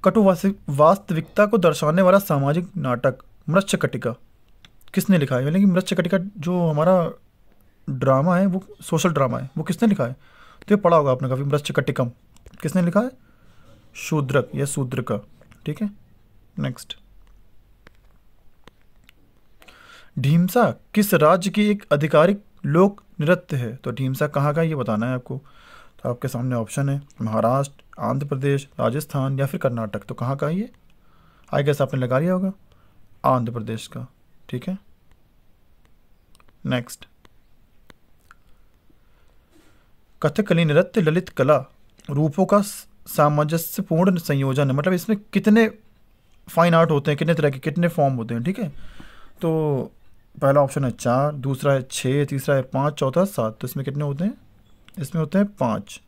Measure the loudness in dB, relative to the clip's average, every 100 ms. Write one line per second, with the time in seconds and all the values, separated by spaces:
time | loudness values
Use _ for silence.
0 | 2 4 4 4 -2 -4 -6 4 4 4
1 | 0 -6 -4 0 2 4 2 2 0 4
2 | 4 4 2 0 0 -2 -4 -6 -4 0
3 | 0 -2 -18 -14 0 0 0 -2 -2 -4
4 | -6 -8 -16 _ _ -20 -20 -20 -6 -4
5 | 2 2 4 0 0 2 4 2 0 -2
6 | 0 0 -2 -8 -4 0 0 2 4 4
7 | 2 -6 _ _ -20 _ _ _ -10 -2
8 | 2 2 4 2 2 0 -8 -20 -4 0
9 | 0 0 0 -2 -8 -8 -6 0 2 2
10 | -2 -6 -18 _ -20 -20 0 0 4 2
11 | 2 0 -2 -4 -2 -2 -2 -2 -2 -2
12 | -4 -6 _ -20 -20 -10 -4 0 2 0
13 | -2 -8 _ _ -20 -20 -20 -20 -20 -16
14 | -4 -2 0 0 -2 -6 -6 -4 -4 -6
15 | -4 -6 -8 -20 -20 -12 -10 -6 -8 -8
16 | -20 _ _ _ _ -8 -8 -8 -16 -20
17 | -20 -20 -20 -20 -20 -20 _ _ -20 -20
18 | -20 -20 _ -20 -20 -20 -20 _ _ -20
19 | -20 _ _ _ _ -20 -20 -20 -20 -20
20 | -14 -4 2 2 4 2 2 0 _ 0
21 | 2 4 4 4 2 0 0 0 0 0
22 | 4 4 4 2 -6 -10 0 4 4 2
23 | -20 -4 0 0 0 -6 -6 -8 -10 -4
24 | -4 -2 -2 0 0 0 -2 -2 -2 -2
25 | -2 -4 -6 -12 -12 -20 -20 -20 -20 -10
26 | -8 -6 -6 -4 -4 -4 -4 -4 -2 -2
27 | -6 -10 -4 0 2 2 -2 -10 _ -8
28 | -4 -4 -4 -4 -2 -2 -4 -2 -2 -2
29 | -4 -4 -2 -2 -2 -2 -2 -2 -6 -8
30 | -10 -8 -6 -4 -4 -4 -6 -12 _ _
31 | _ _ _ _ _ -2 0 0 0 -2
32 | 0 0 0 0 -2 -6 -20 _ _ _
33 | -20 -4 0 0 0 -6 -8 -10 -10 -16
34 | -16 _ _ -20 -12 -10 -8 -10 _ _
35 | _ -20 _ _ _ _ _ _ _ -20
36 | _ _ _ -20 -20 _ -6 -6 -6 -18
37 | -20 _ -20 _ _ _ _ _ _ -20
38 | _ -20 _ -20 _ -20 _ _ _ _
39 | _ _ _ _ _ _ _ _ _ _
40 | _ -4 -2 0 0 2 4 4 2 0
41 | 2 0 -4 -2 2 2 0 _ -20 _
42 | -6 -2 0 0 2 2 2 -10 -20 -20
43 | -8 2 2 4 0 -2 -4 -8 -2 2
44 | 2 2 0 -2 0 0 0 0 0 -2
45 | -2 -4 -2 0 4 4 4 0 -20 _
46 | _ _ _ _ -4 2 4 6 4 2
47 | 0 -2 0 2 0 0 -6 -2 -2 2
48 | 0 0 -4 -4 -4 -4 -6 -8 -14 -14
49 | -20 -20 -20 -6 -2 0 0 -2 -4 -12
50 | -20 -20 _ -2 2 4 2 0 -4 -2
51 | 0 0 0 -4 -6 -2 0 0 -2 -6
52 | -2 -2 -2 -4 0 -2 -2 -4 -4 -2
53 | -2 0 0 -2 -4 -6 -10 -8 -6 -4
54 | -6 -4 -4 -6 -20 _ _ -20 -20 -12
55 | -6 -4 0 0 0 0 -2 -2 -6 -18